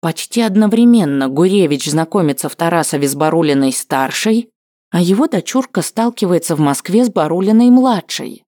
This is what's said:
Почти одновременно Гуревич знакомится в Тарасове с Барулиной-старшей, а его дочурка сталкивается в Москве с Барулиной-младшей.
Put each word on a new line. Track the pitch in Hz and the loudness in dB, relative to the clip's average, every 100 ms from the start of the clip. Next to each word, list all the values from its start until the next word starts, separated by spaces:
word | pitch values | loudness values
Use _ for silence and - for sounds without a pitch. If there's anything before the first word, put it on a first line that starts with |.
Почти | - - - - | -8 -8 -6 -2
одновременно | 226 196 214 226 240 233 165 139 135 | 0 2 2 4 4 4 2 0 -2
Гуревич | 139 180 202 170 143 151 | 0 2 2 2 0 -2
знакомится | 151 160 208 160 143 151 | -2 -2 0 0 -2 -8
в | - | -4
Тарасове | 170 170 - 151 143 | -2 0 -2 -2 -2
с | |
Барулиной-старшей, | 143 156 165 156 139 135 127 - 135 135 - 220 220 240 _ _ _ _ | 0 0 2 2 2 0 -2 -4 -4 -2 -2 0 -2 -2 _ _ _ _
а | 175 | -2
его | 175 196 320 | 0 0 0
дочурка | 208 - 262 262 - | -2 -4 -4 -4 -4
сталкивается | 160 - 233 233 190 175 165 156 | -6 -2 -4 -2 -2 -2 -2 -2
в | |
Москве | 147 139 - 196 247 | -2 -2 -2 0 0
с | |
Барулиной-младшей. | - 156 170 190 220 247 254 254 214 - - 135 - | 0 -2 -2 2 4 6 4 4 0 -4 -12 -12 -16